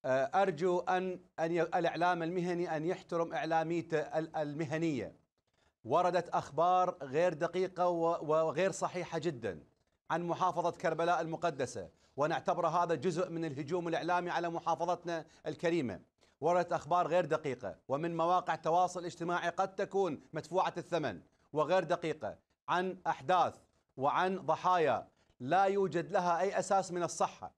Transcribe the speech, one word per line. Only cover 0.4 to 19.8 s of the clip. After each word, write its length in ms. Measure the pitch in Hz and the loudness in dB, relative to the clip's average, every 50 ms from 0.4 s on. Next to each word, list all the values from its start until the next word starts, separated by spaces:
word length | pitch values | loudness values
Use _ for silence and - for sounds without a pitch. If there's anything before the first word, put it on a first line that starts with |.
أرجو 380 | 196 196 175 143 175 185 175 175 | 2 2 2 0 0 2 2 0
أن، 400 | 175 - 185 185 185 190 180 180 - _ _ - | 0 0 0 0 0 -2 -6 -8 -12 _ _ -4
أن 120 | 160 165 | -2 0
ي-، 100 | 170 175 | 2 0
الإعلام 640 | 156 165 - 180 170 165 - 151 170 180 180 170 165 | 0 2 0 0 0 0 0 2 2 2 2 0 -2
المهني 540 | 160 175 185 170 180 180 170 175 170 160 156 | -2 -2 -2 -2 -2 -2 -2 -2 -2 -2 -4
أن 80 | 151 | -2
يحترم 480 | 170 185 - - _ 180 170 165 160 156 | -2 -4 -4 -6 _ -2 -2 -2 -2 -2
إعلاميته 640 | 160 143 160 165 160 165 160 170 170 165 170 165 151 | -4 -2 0 0 0 0 0 -2 -4 -4 -2 -2 -2
ال-، 360 | 147 - - 160 160 160 - | -2 0 -2 -2 -4 -2 -4
المهنية. 800 | 156 151 147 147 147 165 131 151 160 165 165 151 123 98 82 - _ _ _ _ _ _ _ _ _ _ _ _ _ _ | -4 -4 -4 -4 -6 -4 -4 -2 -2 0 0 0 -2 -4 -6 -10 _ _ _ _ _ _ _ _ _ _ _ _ _ _
وردت 440 | 113 131 165 180 180 170 180 170 - | 0 2 2 4 4 2 0 -2 0
أخبار 680 | - 175 - - 143 143 165 180 185 185 185 175 175 - | -4 -4 -4 -2 0 2 4 4 4 4 4 2 0 -6
غير 320 | 147 139 127 151 175 180 170 | -10 -4 0 2 2 2 2
دقيقة 540 | 143 165 - - 185 185 180 185 - 180 175 | 0 -4 -2 0 -2 -2 -2 0 0 2 2
و-، 280 | 175 170 165 165 170 - | 2 2 2 2 2 0
وغير 500 | 165 147 151 160 160 160 135 147 185 190 | 0 2 2 2 2 2 2 2 0 0
صحيحة 480 | - - 185 160 - 180 170 - - 165 | 0 -2 -4 -4 -4 -4 -8 -4 -6 -2
جدًا 400 | 143 175 160 120 110 104 87 76 - _ _ _ _ _ _ _ _ _ | -2 -2 -4 -2 -6 -6 -6 -6 -12 _ _ _ _ _ _ _ _ _
عن 120 | 160 165 175 | -4 -2 -2
محافظة 480 | 175 165 - 180 185 165 165 165 175 | -2 -2 0 0 0 2 2 0 -2
كربلاء 500 | 165 - - 170 160 156 170 170 175 160 | -2 0 -2 -2 0 2 2 2 2 0
المقدسة، 680 | 170 160 160 151 - 175 151 135 139 123 - 110 90 80 _ _ _ _ _ - | 0 -4 -6 -2 -2 -4 -2 -2 -4 -4 -4 -10 -12 -12 _ _ _ _ _ -2
ونعتبر 500 | 143 156 165 135 - - 180 160 170 160 | 0 0 0 0 0 0 0 2 2 2
هذا 280 | 151 180 175 165 170 | 2 2 2 2 0
جزء 340 | 147 127 180 165 160 185 - | 0 0 -2 0 0 -2 -2
من 160 | 165 165 165 | -2 -4 -4
الهجوم 420 | 160 139 127 151 127 170 180 170 170 | -4 -4 -6 -6 -4 -4 -4 -2 -2
الإعلامي 420 | 165 147 135 170 180 175 175 175 | -2 -2 0 0 0 0 0 0
على 200 | 151 160 170 175 | -2 -2 -2 -2
محافظتنا 760 | 170 165 - 175 165 - 170 175 180 170 - 175 170 165 151 - - - _ - | -4 -4 -2 -2 0 0 0 0 -2 -2 -2 -4 -4 -4 -6 -10 -18 -10 _ -8
الكريمة. 520 | - - - 170 170 170 139 117 95 82 - _ _ _ _ _ _ _ | -8 -2 0 0 0 2 0 -2 -4 -8 -12 _ _ _ _ _ _ _
وردت 320 | 135 160 175 180 175 175 175 | 0 2 2 2 2 2 -2
أخبار 340 | 156 - 143 170 175 175 151 | -4 0 2 2 2 2 4
غير 180 | 156 180 180 | 2 2 2
دقيقة 500 | 151 156 151 151 147 127 117 101 98 82 - _ - | 2 0 -2 0 -2 -6 -4 -6 -10 -10 -10 _ -4
ومن 300 | 127 143 160 170 170 165 | -4 -2 -2 -4 -2 0
مواقع 360 | 165 170 180 180 175 180 165 | 0 2 2 0 0 0 -4
التواصل 460 | 160 - 165 160 180 185 175 180 185 | -2 0 2 2 4 2 2 0 -6
الاجتماعي 500 | 170 175 160 - 170 175 175 175 160 170 | -8 -8 -8 -6 -4 -2 -2 -2 -2 -4
قد 260 | - - 190 190 - | 0 0 -2 -2 0
تكون 460 | - | -6